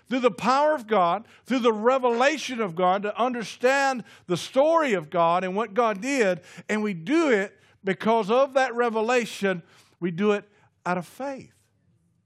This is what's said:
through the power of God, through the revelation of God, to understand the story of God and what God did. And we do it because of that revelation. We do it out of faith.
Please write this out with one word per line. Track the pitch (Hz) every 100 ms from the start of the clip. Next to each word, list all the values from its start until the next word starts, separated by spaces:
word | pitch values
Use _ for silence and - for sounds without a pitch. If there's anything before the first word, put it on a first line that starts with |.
| -
through | 254
the | 240
power | - 214 269 302
of | 302 214
God, | 214 226 196 - - -
through | 254
the | 233
revelation | 214 233 269 254 233 277 302 - 240
of | 202 165
God, | 180 196
to | 208 202
understand | 254 240 185 - 247 277 269 254 - - -
the | 170
story | - 262 311 330 285
of | 185 151
God | 175 165 175
and | 185
what | 190 226
God | 196 226 196
did. | 254 277 196 180 - - -
And | 214
we | 208
do | 175 165 320 311
it | 208 196 - _ _
because | 190 185 214 226 196
of | 247 277
that | 269 262
revelation. | 233 240 220 220 254 233 - 196 180 - _ _ _
We | 175
do | 170 208
it | 202 - _ _ _ 175
out | 185
of | -
faith. | - 277 262 156 _ _ _ _ _ _ _